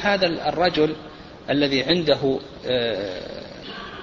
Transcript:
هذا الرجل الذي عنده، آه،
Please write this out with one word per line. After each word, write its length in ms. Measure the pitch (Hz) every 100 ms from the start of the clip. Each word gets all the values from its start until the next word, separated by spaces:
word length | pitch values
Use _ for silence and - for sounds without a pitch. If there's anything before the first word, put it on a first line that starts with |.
هذا 240 | 208 196 180
الرجل 680 | 165 151 147 180 165 156 151 - - - - -
الذي 320 | 139 143 135
عنده، 560 | 127 175 151 123 135 131 - - -
آه، 540 | 123 117 95 101 92 - - - - - - - -